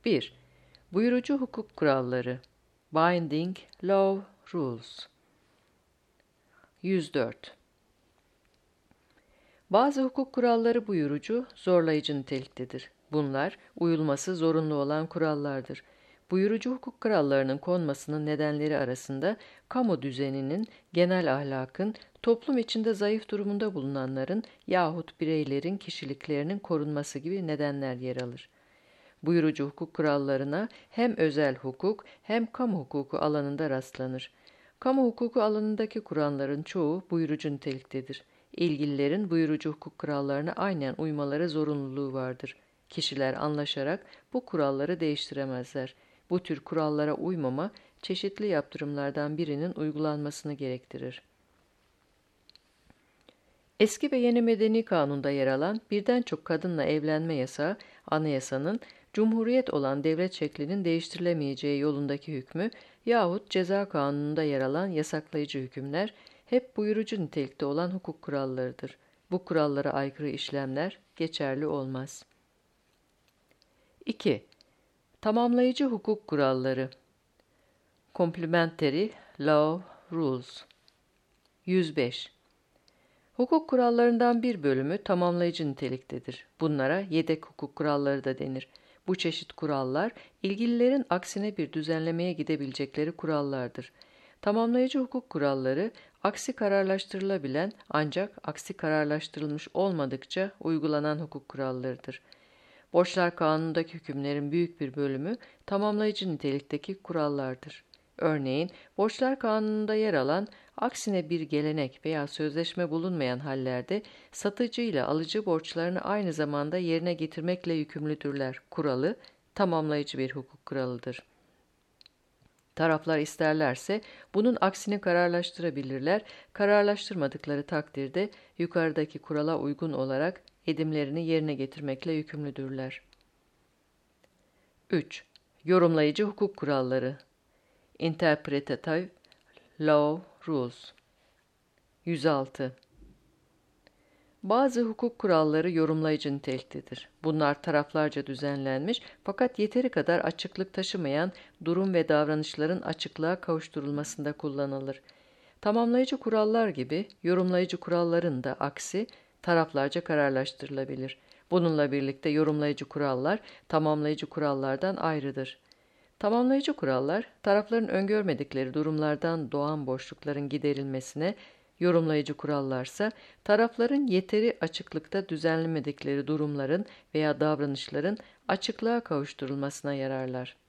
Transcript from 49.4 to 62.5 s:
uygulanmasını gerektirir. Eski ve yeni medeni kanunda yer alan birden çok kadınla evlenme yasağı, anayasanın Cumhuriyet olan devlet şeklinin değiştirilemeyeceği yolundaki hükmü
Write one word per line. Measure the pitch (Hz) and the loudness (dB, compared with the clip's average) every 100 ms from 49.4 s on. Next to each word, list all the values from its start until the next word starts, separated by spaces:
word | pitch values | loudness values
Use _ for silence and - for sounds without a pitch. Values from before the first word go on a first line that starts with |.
| 160 143 170 | -2 -2 -4
uygulanmasını | - 151 151 156 147 147 - 151 | -2 -4 -2 -2 -2 -6 -8 -10
gerektirir. | 143 135 127 _ 131 127 123 _ _ _ _ _ _ _ _ _ _ _ _ - _ _ _ _ _ _ _ - _ _ _ _ - | -6 -6 -6 _ -12 -10 -12 _ _ _ _ _ _ _ _ _ _ _ _ -20 _ _ _ _ _ _ _ -20 _ _ _ _ 2
Eski | 214 - 285 | 2 2 -2
ve | 262 | 2
yeni | 240 240 | 4 4
medeni | 233 220 220 226 220 | 4 4 4 2 2
kanunda | 170 143 143 139 | 2 2 0 0
yer | 139 135 | 2 2
alan | 131 165 220 _ | 2 0 -2 _
birden | 202 202 247 | -2 2 0
çok | 240 156 - | 0 -6 -2
kadınla | 160 180 165 | -2 0 0
evlenme | 151 151 151 156 165 | 0 0 0 0 0
yasağı, | 147 127 - 151 214 - - - | -2 -4 -2 -4 -4 -12 -20 -4
anayasanın | 156 156 135 - 131 151 226 - - _ | -2 0 -2 -2 -4 -2 -4 -8 -20 _
Cumhuriyet | - 220 226 226 254 254 | 0 2 2 2 2 2
olan | 147 135 139 | 0 0 0
devlet | 151 160 185 | 0 0 -2
şeklinin | - 151 - 147 202 170 | -2 -6 -4 -4 -2 0
değiştirilemeyeceği | 165 160 175 175 165 143 131 143 143 | 0 -2 -2 0 0 -2 -2 -2 0
yolundaki | 151 143 143 143 - | 0 0 -2 -4 -6
hükmü | 143 127 | -8 -6